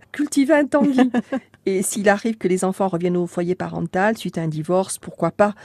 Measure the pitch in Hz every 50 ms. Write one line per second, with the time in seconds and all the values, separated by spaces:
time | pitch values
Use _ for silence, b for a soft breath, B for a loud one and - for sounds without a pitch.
0 | - _ - - 302 294 - 285 269 254 320 294 294 254 - 285 294 294 262 254
1 | 262 254 220 247 - - - 254 - _ - _ _ 196 190 185 190 - - 233
2 | 196 208 196 208 - 226 220 - - 180 185 180 185 185 190 - 202 185 180 170
3 | 175 180 175 180 175 170 - 180 175 175 180 - 175 170 165 170 170 165 - 185
4 | 190 214 226 - - 185 - 170 165 160 151 151 156 - 180 185 190 - - -
5 | - - - - 175 165 - - 208 208 202 B